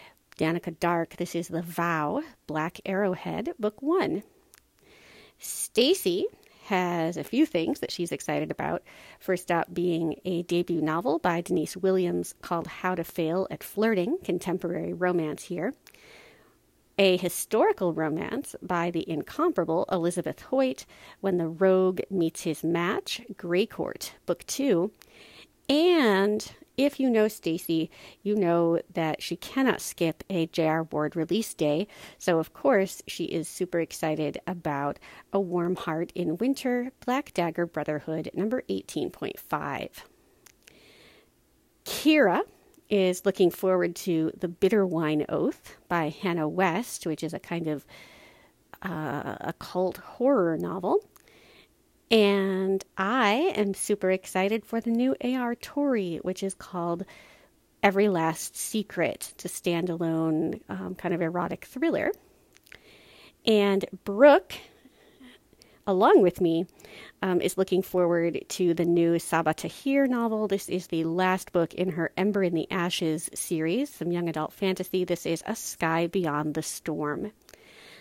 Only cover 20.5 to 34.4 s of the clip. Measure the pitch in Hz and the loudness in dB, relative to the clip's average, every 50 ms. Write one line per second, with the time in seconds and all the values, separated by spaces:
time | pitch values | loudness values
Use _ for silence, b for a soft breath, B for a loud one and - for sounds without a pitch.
20.5 | - 262 269 254 254 - - B B B B B B B - 196 185 175 165 160 | 0 0 0 0 -2 -6 -12 B B B B B B B -2 0 0 0 0 -2
21.5 | 165 160 190 190 185 185 185 185 185 180 - - 196 190 170 160 - - - 170 | 0 2 4 6 6 6 4 4 2 0 -4 -4 0 0 0 0 -2 -2 -4 -4
22.5 | 151 - - 160 170 170 170 180 226 - - - - - - - 196 - - 170 | -4 -2 -2 0 0 2 0 0 -2 -2 -4 -6 -8 -10 -10 -14 -16 -12 -6 0
23.5 | 170 180 220 220 - - - - - - - - - - _ - 175 - - - | 0 0 0 0 -2 -6 -6 -6 -6 -8 -12 -14 -14 -14 _ -4 -4 -4 -4 -8
24.5 | - - 269 285 202 165 175 208 - B B B B B B B B B B B | -6 -2 2 4 4 4 4 0 -2 B B B B B B B B B B B
25.5 | B _ _ - 269 302 330 359 349 330 269 220 202 190 196 208 208 214 - - | B _ _ 0 2 4 4 4 6 6 6 4 4 4 4 2 2 0 -4 -8
26.5 | - - - _ _ - 269 285 285 - 262 262 233 220 214 214 214 - - 170 | -14 -20 -20 _ _ 0 0 0 2 2 0 2 4 4 4 4 2 -2 -2 -2
27.5 | 160 - - - 165 165 160 B B B B B B B _ 202 208 214 190 170 | -2 -2 -2 0 0 0 0 B B B B B B B _ -2 0 2 2 4
28.5 | 170 170 170 165 170 165 - - - 175 160 156 151 - - - 170 - - - | 4 4 4 4 2 2 0 -4 -4 -2 -2 -2 -2 -4 -6 -8 -8 -8 -8 -6
29.5 | - 269 269 247 - - - - - - 175 160 156 - - - 196 175 160 165 | -2 2 2 2 2 0 -4 -10 -4 -2 0 0 0 -4 -8 -4 -2 -2 -2 0
30.5 | - - 160 156 156 160 160 156 - 151 151 151 - 170 160 156 175 220 220 - | 0 0 2 2 2 0 -2 -2 -2 -2 -2 -2 -2 -2 -2 0 0 -2 -2 -4
31.5 | - - 165 147 147 156 202 B B B B B B B - - 175 165 160 - | -4 0 0 2 2 0 -2 B B B B B B B 0 2 2 2 2 -2
32.5 | - - - 277 262 196 190 196 - - - - - - 175 - - 165 156 - | -8 -2 2 4 4 4 4 2 -2 -10 -14 -14 -8 -8 -6 -4 -4 -4 -6 -6
33.5 | - - 185 180 - 170 165 - - - - 156 156 156 156 147 139 - | -6 -6 -6 -2 0 -2 -2 -2 -4 -4 -2 -2 0 0 -2 -4 -4 -6